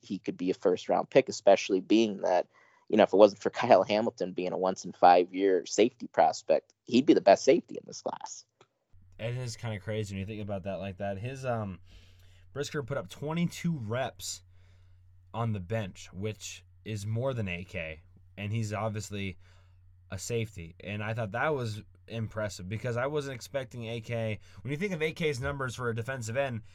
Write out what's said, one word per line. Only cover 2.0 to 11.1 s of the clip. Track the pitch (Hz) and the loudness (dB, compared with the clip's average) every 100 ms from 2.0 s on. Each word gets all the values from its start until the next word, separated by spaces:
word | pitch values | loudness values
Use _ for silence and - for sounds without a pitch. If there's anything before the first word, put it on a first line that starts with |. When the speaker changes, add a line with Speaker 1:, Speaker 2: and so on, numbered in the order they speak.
| 110 98 | 4 0
Speaker 1:
that, | 90 90 - _ _ _ _ | 0 0 0 _ _ _ _
you | 104 | 4
know, | |
if | 98 | 6
it | 95 | 8
wasn't | 104 98 | 8 8
for | 98 | -6
<laughs> | |
Kyle | - 120 98 | -2 6 6
Hamilton | 95 107 113 - 92 | 6 0 0 -4 -6
being | 92 90 | -4 -4
a | 92 | 0
once | 92 92 | -2 -2
in | 92 | -10
five | - 87 90 90 | 6 8 8 6
year | 92 98 90 - | 2 2 2 2
safety | - 117 - - | 2 2 2 -6
prospect, | - 80 - - 78 - _ | 2 2 2 0 0 0 _
he'd | - 127 160 | 0 2 6
be | |
the | - | 6
best | - 95 | 8 6
safety | - 170 - | 6 4 2
in | - | -14
this | - - | -14 -12
class. | - - - - _ _ _ _ _ - - - | -10 -10 -14 -16 _ _ _ _ _ -20 -20 -10
Speaker 2:
It | 120 123 | -8 -6
is | 123 - | -8 -8
kinda | 117 104 | -8 -8
crazy | - 107 101 | -4 -4 -4
when | 98 | -6
you | 98 | -6
think | 107 | -6
about | 104 98 | -6 -6
that | 95 90 | -6 -6
like | 98 90 | -8 -6
that. | 101 | -6